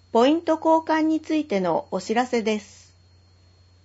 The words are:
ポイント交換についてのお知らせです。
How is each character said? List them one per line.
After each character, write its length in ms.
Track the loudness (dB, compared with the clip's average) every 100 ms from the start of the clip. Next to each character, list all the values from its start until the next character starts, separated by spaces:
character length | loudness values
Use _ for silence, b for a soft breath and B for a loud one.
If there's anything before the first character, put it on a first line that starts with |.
| _
ポ 140 | 2 4
イ 80 |
ン 80 | 2
ト 120 | 0
交 320 | -2 2 2 2
換 180 | 0
に 180 | 0 -2
つ 120 | -2 -4
い 100 | -2
て 160 | -2
の 260 | 0 -2 -4
お 100 | -6
知 120 | -4
ら 120 | -2 -2
せ 160 | -2
で 180 | -2 -4
す。 320 | -6 -20 -20 _ _ _ _ _ _ _ _ _